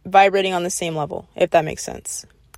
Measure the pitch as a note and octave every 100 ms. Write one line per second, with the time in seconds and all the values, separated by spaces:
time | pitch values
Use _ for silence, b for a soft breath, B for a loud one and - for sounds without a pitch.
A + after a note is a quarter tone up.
0 | G3 G3 G3 G3 F#3+ F3+ F3 - F3 D#3
1 | C#3+ - - - F3+ E3+ D#3 - - -
2 | - - - _ _